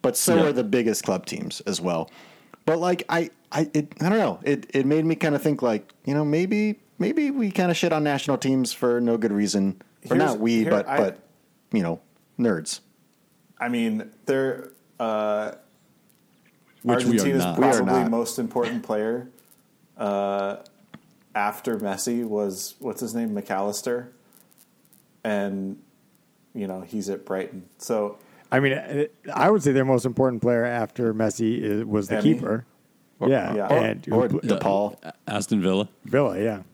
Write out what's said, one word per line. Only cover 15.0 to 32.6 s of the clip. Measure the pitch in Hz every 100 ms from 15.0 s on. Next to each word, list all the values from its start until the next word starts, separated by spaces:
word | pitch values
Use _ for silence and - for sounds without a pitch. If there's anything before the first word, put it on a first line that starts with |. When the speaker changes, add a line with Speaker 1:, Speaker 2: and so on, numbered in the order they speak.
| 113 107 107 104 107 - _ _ _ _ _ _ _ _ _ _ _ _
Speaker 2:
Which | 117 120 123
we | 113
are |
Speaker 3:
Argentina's | 92 85 87
Speaker 2:
not. | 82
Speaker 1:
We | 135
are | 120
Speaker 3:
probably | 95 95
Speaker 1:
not. | 82
Speaker 3:
most | 117 113 -
important | 117 123 117 117
player, | 110 107 110 120 127 - _ _ _ _ _ -
uh, | 104 101 101 98 98 101 - _ _ - _ _ _ 110
after | 104 104 - 113
Messi | 101 95 - 120 117
was, | 107 101 95 - -
what's | 135 -
his | 117
name, | 113 113 104
McAllister, | 101 95 101 101 - 120 123 - _ - _ _ _ _ _ _ _ _
and, | 113 104 101 98 95 98 - _ _ _ _ _ _
you | 117 98
know, | 92
he's | 85 110 98
at | 95 -
Brighton. | 95 87 98 90 _
So | - 113 104 - - - -
Speaker 4:
I | 127
mean, | 139
uh, | 135 - 139 151 _ -
I | - 156
would | 214
say | 143
their | 135 131
most | 127 131
important | 117 131 117
player | 117 120 120
after | 120 110 - 117
Messi | 110 110 98 113 120
is, | 110 104 110
was | 104 95
the | 110
Speaker 3:
Emmy? | 107
Speaker 4:
keeper. | 143 - 110